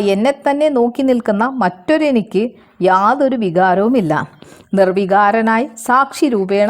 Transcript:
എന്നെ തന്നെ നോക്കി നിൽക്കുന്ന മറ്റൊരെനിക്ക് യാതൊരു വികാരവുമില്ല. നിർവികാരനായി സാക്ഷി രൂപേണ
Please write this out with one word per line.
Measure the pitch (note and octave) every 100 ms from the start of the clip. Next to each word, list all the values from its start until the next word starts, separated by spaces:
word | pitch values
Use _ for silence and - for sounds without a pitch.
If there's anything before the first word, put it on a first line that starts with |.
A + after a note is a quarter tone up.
| G3+
എന്നെ | G3 B3 C#4+ C#4+
തന്നെ | C#4+ D#4 C4
നോക്കി | A#3+ A#3+ C4
നിൽക്കുന്ന | B3 A3+ G3+ A#3+ C4
മറ്റൊരെനിക്ക് | F3+ - - D#4 D4+ A#3+ - F#3+ A#3+ - _ - F3+
യാതൊരു | F#3+ G#3 C#4 C4+ B3 G3
വികാരവുമില്ല. | E3+ F#3 F#3 G#3+ C4 D#3+ D3+ - - - - - G3
നിർവികാരനായി | F#3 F#3 F#3+ G3 G3+ A3+ A3 A3+ C#4 - -
സാക്ഷി | B3+ C4+ - D4+
രൂപേണ | A3 F#3+ G3+